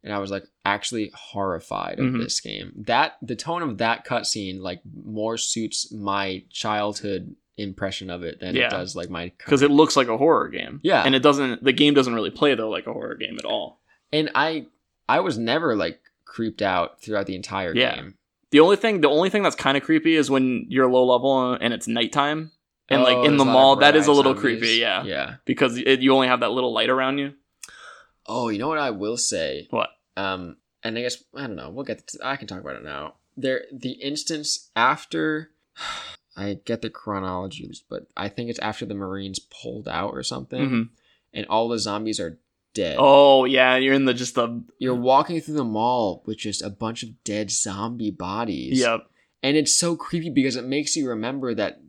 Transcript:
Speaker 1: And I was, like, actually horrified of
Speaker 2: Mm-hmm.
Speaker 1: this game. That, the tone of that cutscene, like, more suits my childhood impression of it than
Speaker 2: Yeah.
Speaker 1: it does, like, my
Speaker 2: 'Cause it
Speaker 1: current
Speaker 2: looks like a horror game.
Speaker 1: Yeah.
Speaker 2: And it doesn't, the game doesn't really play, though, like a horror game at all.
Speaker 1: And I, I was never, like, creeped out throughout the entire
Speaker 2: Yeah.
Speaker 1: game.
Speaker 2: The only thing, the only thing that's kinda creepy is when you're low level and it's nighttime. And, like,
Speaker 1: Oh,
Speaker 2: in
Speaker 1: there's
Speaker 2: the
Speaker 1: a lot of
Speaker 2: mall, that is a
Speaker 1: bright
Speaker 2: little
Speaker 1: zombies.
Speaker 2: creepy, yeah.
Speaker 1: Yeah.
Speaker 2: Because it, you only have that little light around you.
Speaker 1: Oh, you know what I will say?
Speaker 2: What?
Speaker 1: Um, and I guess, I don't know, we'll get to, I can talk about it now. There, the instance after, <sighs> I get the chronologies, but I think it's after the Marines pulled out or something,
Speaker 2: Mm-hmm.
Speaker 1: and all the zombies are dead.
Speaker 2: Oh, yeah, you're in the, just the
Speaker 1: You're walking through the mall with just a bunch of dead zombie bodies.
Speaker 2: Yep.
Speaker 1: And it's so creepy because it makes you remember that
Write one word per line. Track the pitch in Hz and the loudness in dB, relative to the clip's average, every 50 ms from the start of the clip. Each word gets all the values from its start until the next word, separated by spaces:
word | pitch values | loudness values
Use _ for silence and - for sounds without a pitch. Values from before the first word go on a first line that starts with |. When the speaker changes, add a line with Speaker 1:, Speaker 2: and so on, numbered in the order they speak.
| _ | _
Speaker 1:
And | - 104 | -8 -8
I | 101 | -8
was, | 98 98 | -6 -6
like, | 98 98 - _ _ _ _ | -8 -10 -10 _ _ _ _
actually | 101 101 104 - - 120 113 107 - _ | -2 -2 -2 -4 -6 -6 -6 -6 -6 _
horrified | - - - - 101 98 95 90 80 - - - - 50 - - - | -20 -20 -14 -8 -6 -4 -4 -4 -6 -6 -8 -8 -6 -6 -8 -4 -2
of | 135 | -2
Speaker 2:
Mm-hmm. | 127 127 120 | -2 0 -2
Speaker 1:
this | 117 - - - | -4 -4 -6 -6
game. | - 113 107 101 95 90 - - 107 | -6 -8 -10 -10 -12 -14 -14 -14 -4
That, | 113 117 127 151 160 - _ - | 0 2 2 2 0 -2 _ -10
the | 110 123 | -10 -10
tone | - - 165 170 175 170 | -8 -6 -6 -6 -4 -4
of | 143 113 98 | -6 -4 -2
that | 117 113 117 - - | -2 -2 -2 -2 -4
cutscene, | - 127 120 104 - - 110 101 95 92 95 | -4 -4 -4 -2 -2 -6 -4 -6 -8 -10 -10
like, | 92 92 90 90 _ 107 104 - - | -8 -10 -10 -10 _ -18 -18 -16 -14
more | - 107 107 107 110 113 113 | -12 -8 -6 -4 -4 -4 -4
suits | - - - 113 110 107 - - - - - | -4 -4 -4 -4 -6 -6 -6 -6 -8 -8 -10
my | 110 101 98 98 101 98 98 95 90 _ _ | -8 -6 -4 -2 -2 -2 -4 -6 -10 _ _
childhood | - - - 110 107 104 104 104 104 - - 104 98 92 90 - - _ _ _ _ | -12 -8 -4 -4 -2 -2 -2 -4 -6 -6 -6 -6 -6 -6 -8 -12 -16 _ _ _ _
impression | - 107 98 92 - 101 95 98 - 95 92 | -12 -12 -12 -8 -8 -8 -8 -6 -8 -10 -12
of | 87 90 87 | -12 -10 -10
it | 82 76 - | -12 -12 -10
than | 95 92 - | -8 -4 -2
Speaker 2:
Yeah. | 127 123 | -2 0
Speaker 1:
it | 117 | 0
does, | 113 95 90 95 - | -2 -4 -6 -8 -8
like, | 87 87 - | -10 -10 -10
my | 90 85 85 92 _ _ | -10 -10 -10 -10 _ _
Speaker 2:
'Cause | - - 143 135 135 | 0 2 4 4 6
it | |
Speaker 1:
current | 143 139 | 6 6
Speaker 2:
looks | 143 156 147 - | 6 6 6 4
like | 143 131 120 | 2 2 2
a | 113 110 | 0 2
horror | 135 165 156 113 - - | 4 4 4 4 2 -2
game. | - - - - - 143 - | -6 -10 -10 -10 -12 -4 0
Speaker 1:
Yeah. | 175 190 127 - | 2 4 4 4
Speaker 2:
And | - 131 | 4 2
it | 135 123 | 6 6
doesn't, | 147 139 139 139 131 117 - 120 | 6 4 4 0 -2 -4 0 2
the | 135 127 | 0 4
game | - 147 147 147 | 6 4 6 6
doesn't | 139 131 123 117 | 6 4 4 0
really | 113 104 90 | -2 -4 -4
play, | - - 151 147 135 | -2 2 2 2 2
though, | 113 113 110 | 2 -2 -4
like | 104 85 - | -4 -6 -6
a | - - | -8 -10
horror | - - - - | -8 -8 -8 -8
game | - - - - - | -8 -10 -10 -10 -8
at | - | -6
all. | - 113 113 87 - - _ _ _ _ _ _ _ - | -4 -4 -4 -4 -8 -14 _ _ _ _ _ _ _ -2
Speaker 1:
And | 151 156 147 - | -2 -2 0 2
I, | - 143 160 160 156 120 - _ _ _ _ _ _ _ - | 0 0 2 0 -4 -8 -12 _ _ _ _ _ _ _ 2
I | 120 156 | 2 2
was | 190 190 135 107 | 2 0 -2 -2
never, | 117 113 127 160 165 151 117 | 0 0 0 0 2 0 0
like, | 104 87 85 82 _ _ _ _ _ _ | 0 0 -2 -4 _ _ _ _ _ _
creeped | - - - 113 110 107 - | -18 -8 -6 -6 -6 -4 -2
out | 104 98 92 90 85 - - _ | -2 0 2 0 0 -2 -6 _
throughout | - - 107 101 98 | -12 -6 -4 -4 -4
the | 95 95 | -4 -8
entire | 90 - - 101 98 95 87 80 | -10 -10 -8 -6 -6 -4 -2 0
Speaker 2:
Yeah. | 110 127 123 - | 0 0 0 -2
Speaker 1:
game. | 120 64 92 98 _ _ _ _ _ _ _ | -6 -10 -16 -20 _ _ _ _ _ _ _
Speaker 2:
The | - 143 | 8 8
only | 156 175 202 | 8 8 6
thing, | - - 226 214 185 | 4 2 0 0 2
the | 147 143 | 2 4
only | 143 151 180 190 | 4 4 2 2
thing | 185 208 196 | 0 2 0
that's | 165 139 | 0 -2
kinda | - - 147 139 143 | 0 -2 0 0 0
creepy | - - 160 156 156 160 160 | 2 2 0 2 4 2 2
is | 156 143 123 | 2 2 2
when | 135 135 131 127 127 110 - - | 2 2 2 0 -2 -4 -6 -2
you're | 127 131 131 127 | 0 2 4 4
low | 127 127 127 | 6 4 6
level | 123 123 123 127 135 135 131 127 123 123 | 6 4 4 4 2 2 2 0 0 -2
and | - - 120 120 | -2 -2 -4 -4
it's | 107 - - | -4 -6 -4
nighttime. | 113 117 120 - - 147 143 143 151 156 160 160 _ _ _ _ _ _ _ _ | -2 -2 -2 0 0 -2 0 0 -2 -4 -8 -10 _ _ _ _ _ _ _ _
And, | 135 135 127 | 2 4 6
like, | 127 123 | 6 4
Speaker 1:
Oh, | 123 123 | 6 4
Speaker 2:
in | 147 147 | 4 6
Speaker 1:
there's | 139 | 6
Speaker 2:
the | 135 | 6
Speaker 1:
a | |
lot | 131 | 6
of | 123 | 8
Speaker 2:
mall, | 127 135 135 139 | 8 8 8 8
that | 135 139 143 147 | 8 8 8 8
is | 156 147 | 8 6
a | 143 | 6
Speaker 1:
bright | 147 | 6
Speaker 2:
little | 143 135 135 127 | 6 6 4 2
Speaker 1:
zombies. | - - 131 113 110 | 2 0 0 0 2
Speaker 2:
creepy, | 113 113 113 117 | 0 2 2 2
yeah. | 117 113 92 92 - | 2 0 0 -2 -2
Speaker 1:
Yeah. | 95 87 69 67 - 120 - _ | -4 -4 -6 -6 -6 -8 -12 _
Speaker 2:
Because | - - - 143 127 117 123 | -4 0 2 2 0 0 0
it, | 127 - 135 127 127 | 2 2 4 4 6
you | 135 131 | 6 6
only | 135 131 127 | 6 6 4
have | 127 120 | 2 2
that | 120 110 113 | 2 0 0
little | 131 127 123 117 | 0 -2 0 0
light | 110 113 117 | 0 0 2
around | 131 131 131 131 135 143 | 2 0 0 -2 -2 -4
you. | 139 143 143 _ _ _ _ _ - - - - - - - - - _ _ _ _ | -6 -8 -10 _ _ _ _ _ -20 -20 -20 -20 -20 -20 -20 -20 -20 _ _ _ _
Speaker 1:
Oh, | - 107 123 123 113 | -8 -6 -4 -4 -4
you | 107 101 | -4 -4
know | 117 147 | -4 -4
what | 160 151 | -2 -2
I | 143 131 | -2 -4
will | 110 92 101 107 120 | -4 -4 -6 -6 -4
say? | - - - 107 92 80 71 67 73 - _ | -4 -4 -2 -2 -2 -4 -4 -6 -8 -10 _
Speaker 2:
What? | - 117 - - _ _ _ _ _ | -4 -4 -4 -4 _ _ _ _ _
Speaker 1:
Um, | 95 98 95 95 92 90 85 - _ _ _ _ _ - | -8 -6 -6 -6 -6 -8 -12 -16 _ _ _ _ _ -10
and | 113 110 117 | -8 -6 -4
I | 123 | -6
guess, | 123 - - _ _ _ | -6 -6 -8 _ _ _
I | 131 143 | -12 -10
don't | 123 101 | -10 -10
know, | 76 64 69 | -10 -12 -12
we'll | 90 127 139 | -12 -12 -10
get | - 110 - _ - | -10 -10 -12 _ -20
to, | - - - | -16 -10 -6
I | 131 135 | -6 -6
can | - 117 | -6 -8
talk | 107 101 92 | -12 -14 -12
about | - 71 67 | -12 -12 -12
it | 53 58 | -12 -12
now. | 76 73 71 73 76 - _ _ _ _ | -12 -12 -10 -12 -12 -16 _ _ _ _
There, | - 127 135 131 120 - - 139 | -6 -4 -2 -2 -2 -4 -10 -18
the | 131 120 127 135 | -10 -10 -10 -10
instance | - - 139 147 151 - - 165 151 151 - - - - _ _ | -8 -8 -8 -6 -6 -6 -6 -6 -6 -4 -6 -6 -6 -8 _ _
after, | 113 117 127 147 156 - _ - 165 156 156 156 156 160 _ _ _ _ _ _ | 2 2 2 2 0 -4 _ -6 -4 -2 -2 -4 -4 -8 _ _ _ _ _ _
<sighs> | - - - - - - - - - _ _ _ | -12 -10 -10 -10 -10 -12 -16 -18 -20 _ _ _
I | - 98 101 101 - _ | -8 -6 -6 -6 -8 _
get | - 117 113 - | -8 -6 -6 -6
the | 110 | -10
chronologies, | - - - 107 104 98 95 92 92 90 92 95 - - - - - - _ _ | -12 -10 -8 -6 -6 -4 -4 -4 -6 -6 -6 -8 -10 -12 -16 -16 -16 -20 _ _
but | - - - _ _ | -12 -12 -12 _ _
I | - 98 104 | -8 -8 -8
think | - - 120 117 | -6 -8 -8 -8
it's | 113 - | -6 -6
after | - 107 107 - 123 | -6 -6 -6 -6 -8
the | 110 104 | -8 -8
Marines | 101 98 92 95 98 98 98 95 101 | -8 -8 -8 -8 -8 -8 -8 -10 -10
pulled | _ _ _ - - - 120 - - - | _ _ _ -14 -14 -12 -12 -10 -10 -6
out | - 82 92 - - | -6 -4 -4 -4 -6
or | - - | -8 -8
something, | - 127 131 131 _ - 127 | -8 -8 -8 -10 _ -6 -4
Speaker 2:
Mm-hmm. | 131 135 127 117 113 113 _ _ _ _ _ _ _ _ _ | -2 0 0 -2 -2 -4 _ _ _ _ _ _ _ _ _
Speaker 1:
and | 120 104 | -12 -8
all | - - 110 117 117 | -2 0 0 0 0
the | 117 110 | -2 -4
zombies | 104 110 101 107 110 110 107 104 | -2 -4 -4 -4 -4 -4 -4 -4
are | 92 82 80 _ _ _ _ _ _ _ _ | -6 -8 -10 _ _ _ _ _ _ _ _
dead. | - 92 82 - - | -4 -2 0 2 6
Speaker 2:
Oh, | 135 139 139 143 143 139 135 135 127 | 8 8 10 10 10 10 10 8 6
yeah, | 127 135 131 127 127 127 | 4 4 6 6 6 6
you're | 127 131 135 135 | 4 4 4 4
in | 139 135 | 4 4
the, | 131 123 | 2 2
just | 120 127 120 - | 0 -2 -4 -2
the | 127 117 117 117 117 117 - _ _ | -2 -2 -2 -4 -8 -12 -14 _ _
Speaker 1:
You're | 131 127 127 | -2 -2 -2
walking | 123 120 127 131 139 - - 175 160 | 0 2 4 4 4 4 2 -4 -6
through | 151 - 151 | -6 -4 -4
the | 151 135 | -2 -2
mall | 113 107 107 110 120 127 123 113 98 87 80 _ | -2 -2 0 0 0 2 2 0 0 -2 -4 _
with | - 110 - | -10 -10 -8
just | - 107 101 - - | -8 -8 -6 -6 -8
a | 104 | -8
bunch | 98 _ 117 110 117 117 - | -8 _ -6 -6 -6 -8 -12
of | 113 113 _ _ | -14 -16 _ _
dead | - 101 107 107 98 - | -6 -4 -4 -4 -4 -4
zombie | - - 110 92 98 104 113 120 117 113 104 | -4 -4 -4 -4 -6 -6 -6 -6 -4 -6 -6
bodies. | 92 - 90 92 95 107 117 113 90 67 64 65 - 131 | -6 -6 -8 -6 -6 -4 -4 -4 -4 -6 -4 -2 0 2
Speaker 2:
Yep. | 123 117 117 113 - _ _ _ _ _ _ _ - | 2 2 0 -2 -6 _ _ _ _ _ _ _ -2
Speaker 1:
And | 135 143 | 0 2
it's | 156 151 - - | 2 2 2 0
so | - - 170 170 | 0 0 0 -2
creepy | 156 - - - 175 160 170 | -4 -6 -6 -6 -4 -4 0
because | 135 135 131 135 131 | 0 2 2 2 -2
it | 127 117 | -4 -6
makes | 127 135 147 147 - - | -4 -4 -4 -2 -2 -4
you | 165 143 127 | -4 -2 -4
remember | 120 110 107 120 135 139 131 123 117 | -4 -4 -4 -4 -6 -4 -4 -4 -2
that | 104 104 90 - - 73 | -2 -2 -4 -6 -10 _